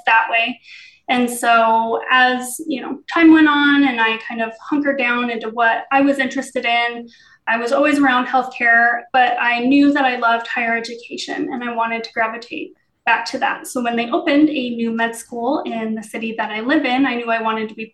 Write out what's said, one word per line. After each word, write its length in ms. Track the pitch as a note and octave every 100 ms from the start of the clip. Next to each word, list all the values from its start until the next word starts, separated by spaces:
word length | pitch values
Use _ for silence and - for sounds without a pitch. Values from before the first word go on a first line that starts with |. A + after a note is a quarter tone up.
| -
that 220 | A3+ A#3
way. 320 | A3+ A#3 B3 - - - _ -
And 200 | B3 B3
so 680 | A#3+ A#3+ A#3 A3+ A3+ A3+ A3+ -
as, 520 | C4 B3+ B3 B3 - D#4+
you 160 | B3+
know, 200 | - C4+ -
time 200 | E4+ E4
went 160 | D#4 D#4
on 340 | D4 C#4+ C#4+
and 160 | C#4 A#3+
I 160 | A3+ A3
kind 240 | - A#3
of 120 | A3+ A3+
hunkered 380 | - D4 C#4+ C#4
down 320 | A#3+ A#3+ A#3+
into 200 | A#3 A3
what 340 | A3+ A3+ A3+ -
I 100 | C#4
was 160 | C#4 C#4
interested 480 | B3+ C4+ B3+ B3+ A#3+
in, 440 | A#3 A#3+ A#3+ A#3+ - _ - -
I 100 | A#3
was 140 | A#3+
always 280 | C#4 D4+ C#4+
around 260 | C#4 B3 B3+
healthcare, 760 | B3+ B3+ - A#3+ A#3 A#3+ A#3+ -
but 200 | C4 B3 A#3+
I 200 | A#3+ A#3+
knew 340 | B3 C#4+ C#4+
that 100 | C#4+
I 120 | C4 B3
loved 320 | A#3 A#3 -
higher 280 | B3 A#3 A#3
education 800 | A3+ A#3 - - - - C#4+
and 100 | C4
I 120 | A#3+ A3+
wanted 280 | A3+ A3+ A3+
to 60 |
gravitate 640 | A#3+ A3+ A3+ - - - _ _ _ -
back 180 | A#3 A#3
to 120 | C4
that. 300 | - E3 -
So 160 | C4
when 140 | A#3+ A#3
they 120 | A#3
opened 400 | F4 D#4+ C#4+ D4+
a 200 | C#4 B3
new 180 | A#3 A3+
med 260 | A3+ A3+ A3+
school 460 | - A#3+ A#3+ D#4
in 300 | - A#3 A3
the 80 | A3
city 320 | G#3+ A3+ A3+ G#3+
that 100 | G#3+
I 120 | G#3+
live 240 | A#3 D4+ C4
in, 200 | B3+ C4+
I 80 |
knew 160 | A#3+ A#3
I 100 | A3+
wanted 300 | A3 A3 A3
to 60 | A3
be 180 | A3